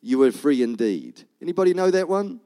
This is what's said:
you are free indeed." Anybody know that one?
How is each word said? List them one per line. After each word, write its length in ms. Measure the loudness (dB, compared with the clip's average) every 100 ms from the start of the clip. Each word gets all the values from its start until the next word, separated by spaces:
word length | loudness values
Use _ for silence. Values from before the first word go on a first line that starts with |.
you 200 | -2 2
are 60 | 2
free 300 | 2 0 0
indeed." 640 | 0 0 -2 -2 -8 -20 -20 _
Anybody 320 | -8 0 0
know 180 | 2 2
that 160 | 2 0
one? 360 | -4 -4 -10